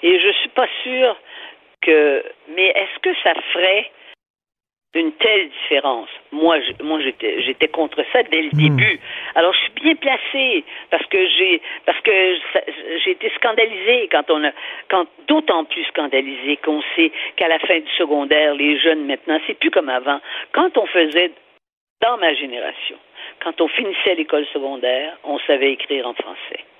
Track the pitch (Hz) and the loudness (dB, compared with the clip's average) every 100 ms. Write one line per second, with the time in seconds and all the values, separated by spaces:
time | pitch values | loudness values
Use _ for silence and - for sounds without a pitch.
0 | 170 180 185 208 - - 254 - 254 254 | 4 4 4 2 -2 0 -2 -2 -6 2
1 | 254 196 - - - - _ _ - 156 | 2 0 -10 -20 -20 -20 _ _ 4 6
2 | 151 135 - - - 165 190 - 196 - | 6 2 -2 -16 -14 0 2 2 -2 -4
3 | 370 339 196 160 - 165 185 196 233 _ | -4 0 0 0 -2 0 2 2 -2 _
4 | - - _ _ _ _ _ _ _ 165 | -20 -20 _ _ _ _ _ _ _ -2
5 | 165 151 220 208 165 - - 139 139 120 | -2 0 2 2 -2 -8 -2 0 0 -2
6 | - - _ 147 160 160 120 - 147 156 | -6 -18 _ 0 4 4 0 -8 -4 -2
7 | 139 - 113 85 123 131 151 156 151 - | -4 -4 -4 -2 -4 0 -2 0 -4 -2
8 | - 247 240 160 156 147 156 143 214 180 | -2 0 0 -2 0 2 4 4 2 0
9 | - - - - 170 190 - - 294 311 | -6 -12 -4 2 2 2 -2 -2 0 0
10 | 277 262 - 269 262 196 - - - 160 | 0 -2 -2 -2 0 0 -4 -18 -4 -2
11 | - 196 185 - 190 170 - - - 175 | 0 0 2 2 2 0 -2 -6 -4 0
12 | - 190 185 180 - 190 - 147 - 165 | 2 4 4 0 -2 -4 -4 -12 -8 -4
13 | 180 180 220 - 240 220 226 208 196 247 | -2 -2 -4 -2 0 2 2 0 2 2
14 | 208 156 147 156 151 - - - - 190 | 2 0 2 2 0 -4 -14 -14 -2 0
15 | 165 _ - 311 311 175 156 - 151 - | 0 _ 0 0 2 0 0 -4 -4 -4
16 | 147 135 135 135 131 147 - 151 147 - | 0 0 -2 -6 -4 -2 -2 -2 -4 0
17 | 165 - - - 170 160 - 170 156 - | 0 0 -8 -2 0 0 2 0 0 -2
18 | 160 147 139 151 151 143 143 147 165 156 | 2 0 2 4 4 2 2 2 2 2
19 | 143 139 - 156 - 143 160 190 147 127 | 0 -6 -2 -2 -2 -2 2 2 2 -2
20 | 131 143 - - - - 359 302 196 185 | 0 -4 -4 -14 -6 0 2 2 0 2
21 | 156 156 180 - _ _ _ _ _ _ | 2 2 0 -2 _ _ _ _ _ _
22 | 226 240 175 139 143 120 - - - - | 0 2 0 0 -4 -8 -8 -8 -10 -12
23 | _ - - - 170 160 165 - 214 185 | _ -18 -18 -10 -8 -2 0 0 -2 -2
24 | - 175 151 151 143 147 135 135 123 127 | 0 0 0 0 -2 -6 -6 -4 -2 -2
25 | 151 175 135 143 - 143 139 131 - 139 | -4 -12 -8 -6 0 2 2 -2 -4 -4
26 | 120 117 - 92 - - - _ | -4 -8 -10 -10 -14 -14 -16 _